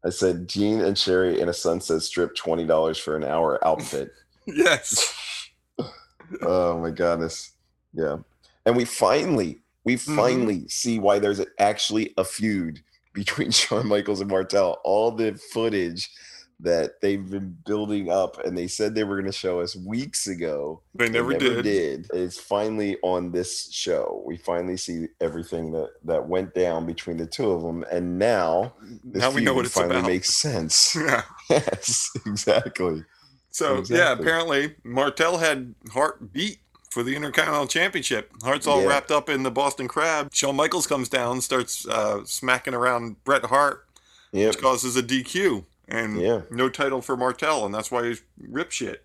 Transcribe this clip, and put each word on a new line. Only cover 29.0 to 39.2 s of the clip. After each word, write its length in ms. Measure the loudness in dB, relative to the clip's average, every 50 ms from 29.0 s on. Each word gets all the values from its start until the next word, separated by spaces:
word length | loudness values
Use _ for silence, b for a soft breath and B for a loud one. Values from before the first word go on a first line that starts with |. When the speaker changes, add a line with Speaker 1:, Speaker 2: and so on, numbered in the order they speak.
| -18
Speaker 1:
the 160 | -6 -2 2
Speaker 2:
Now 120 | 2 2
we 100 | 2 2
know 100 | 2 2
Speaker 1:
feud 40 | 2 2
Speaker 2:
what 80 | 0
it's 80 | 2 2
Speaker 1:
finally 240 | 2 2 4 2 2
Speaker 2:
about. 80 | 2 2
Speaker 1:
makes 260 | 0 0 0 0 0
sense. 640 | 0 0 0 -2 -2 -2 2 4 6 6 6 4
Speaker 2:
<laughs> 40 | 0
Yeah. 240 | 2 2 2 2 0 -4 -16
Speaker 1:
<laughs> 140 | -20 0 4
Yes, 600 | 4 4 4 2 -4 -2 -2 -2 -2 0 -2 -2 -6 -6 -6
exactly. 800 | -4 -4 -2 2 4 4 4 2 0 -6 -2 -2 0 -2 -2 -6 b b b b b b b b _
Speaker 2:
So, 280 | -6 -2 0 0 0 0
Speaker 1:
Exactly. 180 | 0 2 4 4
Speaker 2:
yeah, 160 | 6 4 4
apparently 600 | 2 2 2 2 2 2 2 2 0 0 0 -4 -12 _
Martel 520 | -4 0 2 2 2 2 2 2 2 4 2
had 360 | 2 2 2 0 -4 -10 -14 _ _ -6
Hart 400 | 0 2 2 2 0 -4 -14 -10
beat 280 | -4 -4 -4 -4 -4 _ _ _ _ _ _ -8
for 140 | -4 -4 -2
the 120 | -2 -2
Intercontinental 520 | -4 -4 -2 0 0 2 2 2 0 0 0
Championship. 640 | 0 0 0 2 0 -2 -2 0 -2 -2 -4 -6 -16 -6
Hart's 240 | 0 0 0 0 2 4
all 140 | 4 6 6
Speaker 1:
Yeah. 40 | 6
Speaker 2:
wrapped 240 | 4 2 2 2
up 160 | 0 0